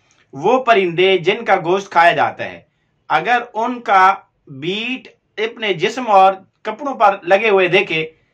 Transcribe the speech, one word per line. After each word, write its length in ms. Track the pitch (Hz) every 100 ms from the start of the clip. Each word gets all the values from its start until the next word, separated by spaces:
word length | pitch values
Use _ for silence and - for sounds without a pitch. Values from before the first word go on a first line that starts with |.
| _ _ _
वो 240 | 135 175 254
परिंदे 600 | 254 208 180 165 190 185
जिनका 380 | 160 226 226 190
गोश्त 360 | 165 196 196
खाया 200 | 170 170
जाता 320 | 160 117 107
है, 220 | 101 87 _ _ _ _ -
अगर 300 | 151 185 240
उनका 920 | 240 208 240 247 226 190 190 196 _ _ -
बीट 640 | 135 156 208 233 254 - _ _ -
अपने 340 | 226 233 214
जिस्म 300 | 170 202 226
और 420 | 240 196 190 190 _ _ -
कपड़ों 280 | 214 277
पर 260 | 262 208 196
लगे 240 | 170 196 220
हुए 200 | 196 180
देखे, 460 | 185 - 165 160 - _